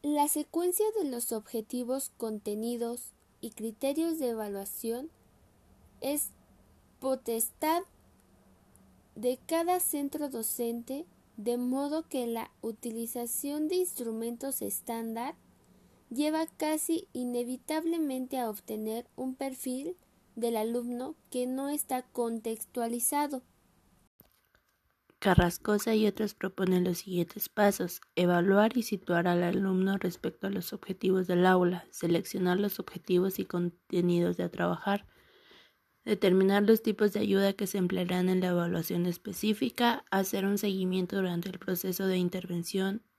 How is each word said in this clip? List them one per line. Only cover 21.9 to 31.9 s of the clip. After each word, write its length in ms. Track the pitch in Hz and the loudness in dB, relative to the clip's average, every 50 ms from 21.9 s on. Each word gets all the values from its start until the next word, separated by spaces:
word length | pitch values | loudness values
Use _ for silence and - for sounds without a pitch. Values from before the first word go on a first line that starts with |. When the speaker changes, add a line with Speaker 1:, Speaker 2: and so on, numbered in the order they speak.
| 262 254 - | -4 -4 -4
Speaker 1:
contextualizado. 1400 | _ _ - 240 233 226 226 214 233 226 214 - _ _ 247 233 233 233 240 226 - - 285 294 285 294 254 - _ _ _ _ _ _ _ _ _ _ _ _ _ _ _ - _ _ _ _ _ _ _ _ _ _ _ _ _ _ _ _ _ - _ | _ _ -2 -2 -2 -2 -4 -4 -6 -6 -6 -8 _ _ -4 -4 -2 -2 -2 -2 0 0 0 0 0 -2 -8 -10 _ _ _ _ _ _ _ _ _ _ _ _ _ _ _ -20 _ _ _ _ _ _ _ _ _ _ _ _ _ _ _ _ _ -16 _
Speaker 2:
Carrascosa 760 | - 202 180 - 175 175 175 - - - 208 202 - 226 220 | 2 6 8 8 6 6 0 -2 -2 0 0 0 2 2 2
y 120 | 220 214 | 4 2
otros 260 | 208 202 - 214 208 - | 2 0 -2 -6 -6 -4
proponen 520 | _ - 196 - - 190 180 185 180 180 | _ -8 -6 -2 -2 0 2 4 4 2
los 140 | 180 170 170 | 2 0 -4
siguientes 500 | - 196 185 175 170 165 - 208 - - | -4 -4 -2 -2 -2 -2 -4 -10 -10 -8
pasos: 500 | _ - 208 202 202 - 180 180 - - - _ _ | _ 4 4 4 4 2 -4 -6 -6 -10 -16 _ _
evaluar 640 | - 180 175 175 175 175 196 190 202 214 226 220 | 2 4 4 4 4 6 6 6 6 6 4 4
y 60 | 247 214 | 0 -2
situar 440 | - 214 185 - - 175 170 185 | -2 -4 -6 -2 0 0 2 2
al 160 | 180 175 175 175 | 4 2 2 2
alumno 540 | 170 - 185 196 190 190 185 190 190 196 | 2 0 0 0 2 2 2 2 2 0
respecto 500 | 196 - 185 175 - - - - - - | 0 -2 -4 -4 -4 -6 -6 -6 -4 -6
a 20 | 196 | -4
los 220 | 196 190 175 - | -4 -4 -6 -6
objetivos 560 | - - - - 185 - - 185 190 190 185 | -10 -10 -8 -8 -8 -2 0 2 2 2 2
del 180 | 180 180 175 180 | 2 4 6 6
aula, 400 | 185 185 180 180 175 180 175 - - | 8 6 6 4 2 0 -2 -8 -14